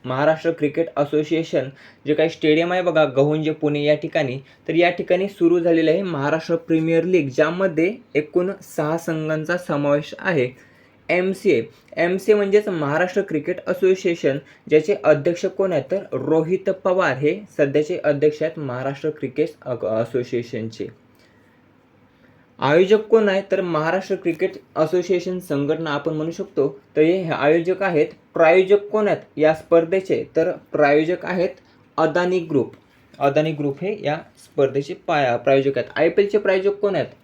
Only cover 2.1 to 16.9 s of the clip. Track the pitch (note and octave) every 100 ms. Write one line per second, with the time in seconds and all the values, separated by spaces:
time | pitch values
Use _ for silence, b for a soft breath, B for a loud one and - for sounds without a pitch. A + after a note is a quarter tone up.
2.1 | D3+ D#3+ D#3+ D#3 D#3 E3+ F3+ F3 D#3+ D3
3.1 | C3 D3 D#3 D#3 D#3 D3+ D3 D3 D3 D#3+
4.1 | E3 C#3 C3+ b b - D#3+ F3 F3 E3+
5.1 | F3+ G3 - E3+ F3 E3+ E3 D#3+ E3+ G3
6.1 | D3+ C#3+ D#3 - E3 - D#3+ D#3+ E3 E3+
7.1 | F#3 C#3 B2 D#3 F3+ F#3+ D#3 E3+ A3+ -
8.1 | C#3+ D3+ F3 F#3 F#3+ - - D3+ E3 E3+
9.1 | D#3+ D#3 D#3 D#3 F3 F3 D3 C#3+ C#3+ D3+
10.1 | - F#3+ D#3+ B2 - b b b b -
11.1 | E3+ F#3 F#3+ G3+ B2 A2+ b b - E3+
12.1 | F#3+ F#3+ G#3+ G3 G#3 G#3+ E3+ C#3+ D#3 F3+
13.1 | G3+ F#3+ D3+ D3 F3+ - F3+ F#3 F#3+ F#3
14.1 | E3+ D3+ C#3+ b b - D3+ D#3 G3+ -
15.1 | D3 C#3+ E3+ F#3+ - F#3+ D#3+ - F#3+ -
16.1 | C3 C3 D#3+ D#3+ F#3+ G3 F#3+ F#3+